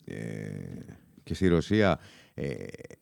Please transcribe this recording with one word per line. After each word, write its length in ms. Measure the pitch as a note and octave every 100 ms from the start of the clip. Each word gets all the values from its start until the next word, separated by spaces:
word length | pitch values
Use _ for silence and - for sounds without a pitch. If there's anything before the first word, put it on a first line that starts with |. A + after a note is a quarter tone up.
| -
ε, 100 | G1+ A1+ A1 G#1 G1+ G1+ - - - _ -
και 100 | -
στη 140 | E2+ F#2+
Ρωσία, 520 | E2+ - G#2+ G2+ D#2 - - -
ε, 120 | - C#2+ A1+ G1+ - - -